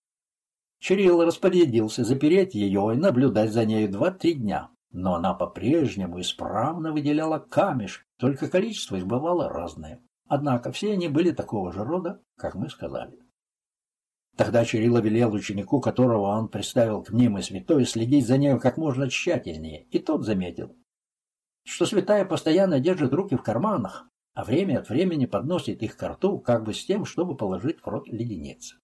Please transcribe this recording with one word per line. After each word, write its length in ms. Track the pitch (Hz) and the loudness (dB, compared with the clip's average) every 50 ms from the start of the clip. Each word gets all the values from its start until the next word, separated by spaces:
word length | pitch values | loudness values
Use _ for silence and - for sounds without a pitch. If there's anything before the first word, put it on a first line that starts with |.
| _ _ _ _ _ _ _ _ _ _ _ _ _ _ _ _ | _ _ _ _ _ _ _ _ _ _ _ _ _ _ _ _
Чирило 440 | - - 185 196 196 180 175 170 170 | -2 0 2 4 6 6 6 6 6
распорядился 800 | 170 165 - - 185 175 180 170 139 110 113 107 107 - - | 4 2 2 2 4 6 6 6 6 4 2 0 0 -2 -2
запереть 540 | 117 107 131 135 147 151 180 196 185 190 - | 0 0 2 2 4 4 4 4 4 2 0
её 340 | 104 101 98 95 98 101 110 | 0 0 2 2 2 2 2
и 60 | 113 | 2
наблюдать 560 | 135 175 196 123 123 139 131 98 107 110 110 | 2 2 2 4 4 2 4 4 2 2 2
за 120 | 104 120 110 | 2 2 2
нею 240 | 107 110 107 104 98 | 2 2 2 0 0
два-три 460 | 95 101 147 185 185 - - 170 165 | 0 0 -2 -2 -2 0 0 0 0
дня, 360 | 139 107 101 80 69 - - _ _ _ _ | 0 -2 -4 -4 -4 -6 -8 _ _ _ _
но 240 | - 90 92 95 87 | -10 -4 -2 -2 -2
она 200 | 85 87 95 95 | 0 0 -2 -2
по-прежнему 840 | - 87 - - - 98 120 156 170 143 107 92 98 92 87 85 90 | -2 -4 -6 -6 -4 0 2 2 2 2 0 -2 -4 -6 -6 -6 -6
исправно 720 | 87 - - - - - 92 107 120 151 170 175 156 160 | -8 -8 -8 -8 -8 -6 -2 -2 -2 -2 -2 -4 -6 -4
выделяла 460 | 151 151 139 147 147 156 160 160 156 151 | -4 -2 0 0 0 0 0 -2 -4 -4
камешки, 640 | - - - 147 190 196 147 123 101 92 - - _ _ _ _ | -6 -2 0 0 2 2 0 -4 -6 -6 -10 -14 _ _ _ _
только 300 | 123 135 139 - 156 139 | -2 -2 -2 -2 -4 0
количество 480 | - 185 220 233 202 - - - 101 | 0 0 0 0 -4 -8 -8 -6 -6
их 100 | 92 90 | -6 -4
бывало 420 | 95 117 131 156 170 180 170 107 - | -2 -4 -2 -2 0 0 0 -2 -2
разное. 540 | - 71 - 80 - - 78 78 76 - _ _ _ _ _ _ | -4 -6 -8 -8 -10 -14 -16 -16 -18 -20 _ _ _ _ _ _
Однако 420 | 147 139 147 143 123 120 - 131 | -2 -2 0 0 -2 -2 -2 -6
все 200 | 127 - 202 214 | -6 -4 -2 -2
они 160 | 208 185 175 160 | -2 -2 -2 0
были 220 | 135 156 185 170 | 0 2 2 2
такого 420 | - - - - - 104 92 87 | 0 -2 -6 -6 -6 -4 -4 -6
же 100 | - 95 107 | -6 -8 -6
рода, 360 | 131 170 185 165 175 190 - _ _ _ | -4 -4 -4 -4 -6 -8 -10 _ _ _
как 180 | - - - - | -10 -10 -8 -6
мы 140 | 92 135 151 | -6 -8 -8
сказали. 500 | - - - - 58 58 - - - - _ _ _ _ _ _ _ _ _ _ _ _ _ _ _ _ _ _ _ _ _ _ _ | -8 -10 -12 -8 -8 -8 -10 -10 -16 -20 _ _ _ _ _ _ _ _ _ _ _ _ _ _ _ _ _ _ _ _ _ _ _
Тогда 260 | - - 107 104 120 113 | -2 0 2 4 2 2
Чирило 320 | - - 113 110 120 117 117 | 2 0 2 4 4 4 4
велел 340 | 104 110 107 117 120 113 | 4 4 4 4 2 2
ученику, 480 | 104 101 95 - 98 101 98 - 143 131 | 0 -2 -4 -4 -6 -6 -2 0 -2 0
которого 460 | - 143 - - 127 127 117 104 98 | 0 0 2 2 2 4 4 2 2
он 220 | 101 104 110 113 - | 0 0 -2 -2 -4
представил 540 | - 101 95 - - 127 117 110 104 95 | -6 -8 -8 -2 0 2 2 2 0 -4
к 60 | - - | -6 -2
мнимой 340 | 98 120 123 113 101 95 | 2 4 4 4 2 0
святой, 440 | 92 - 95 90 - - 165 139 120 | -4 -6 -8 -8 -2 2 2 2 2
следить 400 | - - 113 113 120 147 143 120 | 0 0 -2 0 2 4 4 4
за 100 | 107 131 | 4 2
нею 240 | 139 143 143 131 120 | 4 4 4 2 2
как 160 | - 127 - | 2 0 0
можно 320 | 160 160 147 123 131 139 123 | 0 -2 -2 -2 -2 -2 -2
тщательнее, 760 | - - - 180 165 131 - - 80 80 80 78 78 - - | -4 -4 -2 -2 -2 -2 -4 -8 -10 -10 -10 -12 -14 -14 -14
и 140 | _ - 339 | _ -6 -4
тот 280 | - - 302 185 120 | -2 -2 -2 -2 0
заметил, 500 | - - - 180 - - - - - - _ _ _ _ _ _ _ _ _ _ _ _ _ _ _ _ _ _ | -2 -2 -2 -2 -4 -8 -10 -12 -14 -16 _ _ _ _ _ _ _ _ _ _ _ _ _ _ _ _ _ _
что 220 | - - - - | -14 -2 -2 0
святая 400 | - 320 285 - - 208 208 190 | 2 2 0 2 4 4 2 4
постоянно 520 | 190 165 143 - 160 156 185 196 185 156 131 | 2 -2 -2 2 2 4 4 4 4 4 2
держит 360 | 135 180 185 180 147 123 139 | 2 2 2 2 0 2 2
руки 220 | 175 196 190 135 | 0 0 0 -2
в 60 | 120 | -2
карманах, 640 | - - 107 117 196 220 202 143 101 92 - - - _ _ _ _ _ _ | -2 -2 -2 0 0 0 0 -2 -2 -4 -8 -14 -18 _ _ _ _ _ _
а 100 | - - | -10 -4
время 360 | 110 127 170 196 175 127 - | 0 0 0 2 2 0 -2
от 100 | - - | -2 -2
времени 340 | 110 147 190 185 165 147 123 | -2 0 0 0 0 0 -2
подносит 580 | - - 98 120 151 185 - - 113 95 - | 0 -2 -2 -2 -2 -2 -2 -2 -4 -6 -6
их 140 | 110 107 - | -6 -8 -8
к 100 | - 92 | -8 -10
рту, 320 | 87 - - - 196 196 - | -10 -4 -2 0 0 0 0
как 240 | - - 120 113 | 0 0 0 0
бы 120 | 110 110 98 | 0 -4 -6
с 100 | - - | -6 -4
тем, 220 | - 196 214 147 | -4 -2 -2 -4
чтобы 280 | - - 156 175 180 143 | -4 -4 -4 -4 -4 -4
положить 460 | - 113 95 92 92 107 151 - - | -4 -4 -4 -4 -4 -4 -4 -6 -6
в 60 | - | -8
рот 200 | - 107 107 - - | -8 -8 -8 -8 -8
леденец. 680 | 120 107 120 120 104 80 71 69 - - - - - _ | -8 -6 -6 -6 -6 -8 -10 -12 -14 -16 -20 -20 -20 _